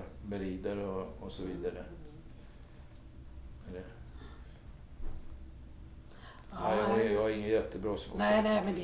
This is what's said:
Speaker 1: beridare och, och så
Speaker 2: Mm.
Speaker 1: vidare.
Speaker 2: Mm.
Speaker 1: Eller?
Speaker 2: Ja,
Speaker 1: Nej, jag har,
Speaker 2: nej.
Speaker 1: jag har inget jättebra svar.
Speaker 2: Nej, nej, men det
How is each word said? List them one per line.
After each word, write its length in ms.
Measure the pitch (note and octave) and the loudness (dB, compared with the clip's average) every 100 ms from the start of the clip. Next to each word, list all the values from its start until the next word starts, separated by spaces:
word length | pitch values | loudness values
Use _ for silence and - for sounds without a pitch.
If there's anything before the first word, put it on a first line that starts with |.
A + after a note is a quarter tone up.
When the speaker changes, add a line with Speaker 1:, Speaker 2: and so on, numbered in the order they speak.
| - - G#2 | -6 -8 -6
Speaker 1:
beridare 600 | G2+ F#2+ F#2 G2+ G2+ G2+ | -2 -2 -2 -2 0 0
och, 200 | F#2+ F#2 - | -2 -4 -6
och 100 | G2 | -8
så 120 | - | -6
Speaker 2:
Mm. 120 | F#2 F2+ | -4 -2
Speaker 1:
vidare. 200 | F2 F2+ | -2 -4
Speaker 2:
Mm. 80 | - - - - - - - - - - - - - - - - - - - | -8 -10 -12 -12 -14 -14 -14 -14 -16 -14 -14 -14 -14 -14 -14 -12 -12 -12 -10
Speaker 1:
Eller? 140 | F2+ F#2 - - - - - - - - - - - - - - - - - - - - - - - - - - | -10 -10 -12 -12 -12 -12 -12 -14 -14 -14 -14 -14 -6 -4 -2 -6 -10 -12 -12 -12 -12 -14 -14 -14 -14 -14 -14 -10
Speaker 2:
Ja, 60 | - A#2 | -2 4
Speaker 1:
Nej, 80 | G#2+ | 6
jag 80 | G#2 | 6
har, 100 | A2 | 6
Speaker 2:
nej. 160 | A2+ | 8
Speaker 1:
jag 80 | G#2 | 6
har 80 | A2 | 6
inget 220 | G#2+ G#2 | 4 4
jättebra 460 | A2 - - G#2 G2+ | 4 4 0 0 0
svar. 200 | - - | -2 4
Speaker 2:
Nej, 260 | G#3 G#3+ | 8 8
nej, 180 | G#3+ G#3 G3 | 8 6 4
men 100 | |
det 60 | F3+ | 2